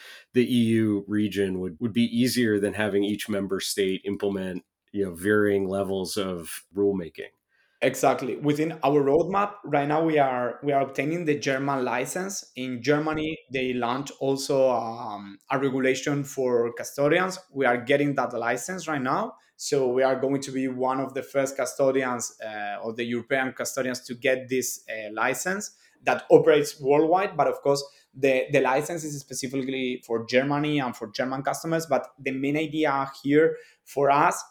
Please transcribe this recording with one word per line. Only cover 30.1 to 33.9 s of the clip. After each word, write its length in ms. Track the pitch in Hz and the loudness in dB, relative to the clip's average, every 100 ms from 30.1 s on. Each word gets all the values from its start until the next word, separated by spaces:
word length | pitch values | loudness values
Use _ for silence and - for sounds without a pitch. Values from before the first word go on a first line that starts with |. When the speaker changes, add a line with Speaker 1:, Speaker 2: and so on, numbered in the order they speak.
| 117 113 | -4 0
Speaker 2:
Germany 540 | 123 139 143 151 147 | 2 2 2 0 0
and 160 | 127 110 | -2 -6
for 120 | 110 | -8
German 320 | 107 127 135 | -4 -4 -4
customers. 420 | 139 - 165 165 165 | -4 -4 -2 -4 0
But 200 | - - - | -2 -2 -10
the 120 | 135 | -8
main 260 | 131 139 147 | -4 -2 -2
idea 540 | 160 156 151 139 135 - | -2 0 0 0 -2 -6
here 340 | 139 147 160 - - _ | 2 6 6 2 -10 _
for 280 | - | -10